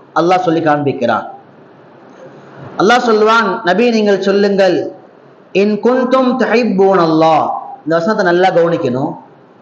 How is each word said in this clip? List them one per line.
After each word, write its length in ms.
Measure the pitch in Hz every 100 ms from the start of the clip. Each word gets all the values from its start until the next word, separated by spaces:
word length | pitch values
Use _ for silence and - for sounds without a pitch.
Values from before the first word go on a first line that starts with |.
| - 156
அல்லாஹ் 240 | 170 185
சொல்லி 200 | 180 160
காண்பிக்கிறார். 800 | 156 147 139 127 117 107 - - - - - - - - - - - - - - - -
அல்லாஹ் 300 | 185 240 240
சொல்லுவான், 560 | 214 214 226 208 175
"நபி 260 | 170 185 240
நீங்கள் 320 | 226 208 196
சொல்லுங்கள், 680 | 196 196 202 196 190 160 - - - - - - -
இன் 300 | 180 208 208
குன்தும் 580 | 226 254 247 262 254 247
துஹிப்பூனல்லாஹ்." 1080 | 190 226 233 185 190 190 165 156 160 156 113 - - -
இந்த 200 | 147 165
வசனத்தை 280 | 170 202 185
நல்லா 240 | 175 190
கவனிக்கணும். 680 | 170 170 170 127 123 156 165 - - - -